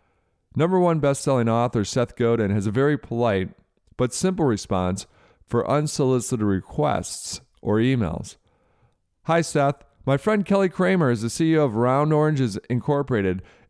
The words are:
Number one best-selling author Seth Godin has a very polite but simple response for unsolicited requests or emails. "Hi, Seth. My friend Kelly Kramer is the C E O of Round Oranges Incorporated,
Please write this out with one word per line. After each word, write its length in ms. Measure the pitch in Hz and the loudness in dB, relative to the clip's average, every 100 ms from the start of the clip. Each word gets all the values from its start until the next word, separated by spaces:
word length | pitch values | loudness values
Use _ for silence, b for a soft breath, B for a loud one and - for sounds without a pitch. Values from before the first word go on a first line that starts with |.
| _ _ _ _ _ 127 | _ _ _ _ _ -2
Number 240 | 170 185 | 0 2
one 180 | 175 160 | 2 2
best-selling 500 | 139 139 147 131 117 | 0 0 0 2 2
author 360 | 117 120 117 | 2 0 0
Seth 320 | 98 131 120 - | -2 -2 -2 0
Godin 340 | 117 117 101 | 0 2 2
has 160 | 104 101 | 0 0
a 60 | |
very 260 | 107 143 147 | 0 0 0
polite 520 | - 117 120 98 92 - _ _ _ - | -4 -2 0 0 -2 -10 _ _ _ -4
but 180 | 127 | -4
simple 320 | - 185 175 147 | 0 -2 0 0
response 600 | 104 - 95 90 98 - b b b b | 0 -2 -2 -2 -4 -8 b b b b
for 220 | 120 - | -2 0
unsolicited 760 | 143 151 - 131 127 - 117 | -2 -2 -2 0 0 -2 -2
requests 960 | 104 95 - - 147 107 - - - - _ _ | 0 0 -2 -4 -2 -2 -6 -12 -12 -14 _ _
or 160 | - 107 | -2 0
emails. 600 | 123 131 92 - - - _ _ _ _ _ _ _ _ | 2 0 -2 -4 -10 -18 _ _ _ _ _ _ _ _
"Hi, 180 | - 170 | -2 -2
Seth. 420 | 160 151 139 143 - _ - | 0 0 0 -2 -10 _ -2
My 100 | 139 | 0
friend 300 | 214 214 - | 2 0 2
Kelly 240 | 196 190 | 2 0
Kramer 400 | - 180 190 143 | 0 0 2 2
is 100 | 117 | 0
the 80 | 117 | -2
C 240 | - 160 | 0 2
E 60 | 160 | 2
O 60 | |
of 120 | 143 107 | 2 2
Round 380 | 123 135 151 | 2 2 2
Oranges 420 | 151 156 147 123 98 - | 2 2 2 -2 -4 -4
Incorporated, 720 | 120 - 143 139 113 95 92 b b | -4 -2 -2 0 0 0 -2 b b